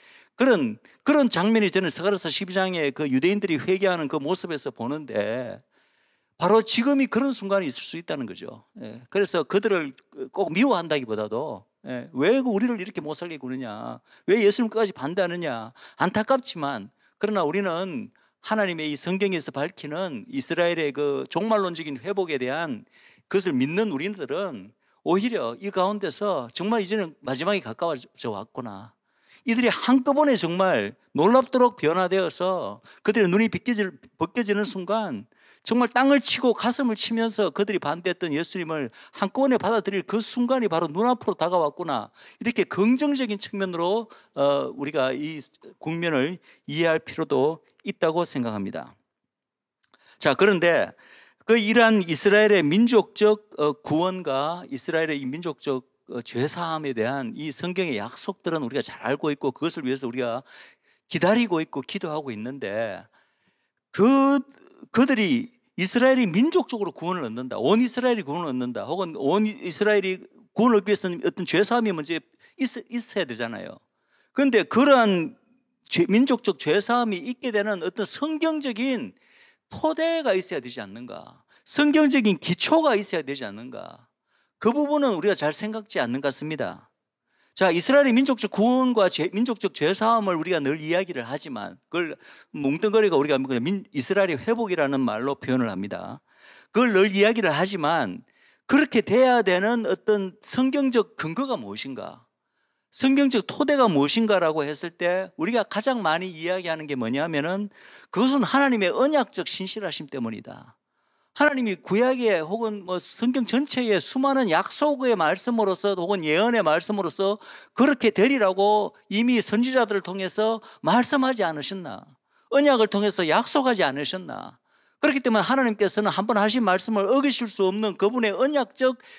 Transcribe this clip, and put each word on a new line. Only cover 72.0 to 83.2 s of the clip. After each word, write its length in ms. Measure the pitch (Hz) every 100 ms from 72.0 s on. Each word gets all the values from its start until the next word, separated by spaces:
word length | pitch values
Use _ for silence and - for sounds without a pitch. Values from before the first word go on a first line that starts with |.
| 151 160 - _ _ -
있-, 320 | 262 240 -
있어야 340 | 240 - 202
되잖아요. 440 | 143 113 117 104 90 - _ _ _ _ _
그런데 320 | - 277 226
그러한 720 | - 233 285 262 220 180 151 - _ _ _ _ _
죄-, 180 | - 170
민족적 500 | 214 269 247 - 160
죄사함이 580 | 156 190 202 240 233 180
있게 360 | 247 247 254
되는 320 | 208 214 190
어떤 200 | 175 202
성경적인 1080 | 196 - 302 311 320 311 277 208 262 240 104 - _ _ _ _ _
토대가 640 | - 311 311 330 330 269
있어야 240 | 190 - 160
되지 220 | 123 120
않는가, 640 | 101 107 123 92 - - _ _
성경적인 720 | - - 294 311 302 277 214 190
기초가 580 | - - - 320 311 208
있어야 260 | 202 175